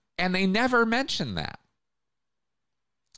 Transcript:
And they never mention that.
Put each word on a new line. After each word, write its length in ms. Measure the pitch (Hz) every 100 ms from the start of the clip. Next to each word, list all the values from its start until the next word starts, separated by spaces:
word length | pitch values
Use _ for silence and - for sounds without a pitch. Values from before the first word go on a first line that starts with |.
| _ -
And 160 | 185 185
they 100 | 190
never 400 | 202 254 247 226
mention 480 | 233 269 - 143
that. 260 | 85 - - _ _ _ _ _ _ _ _ _ _ _ _ _ _ _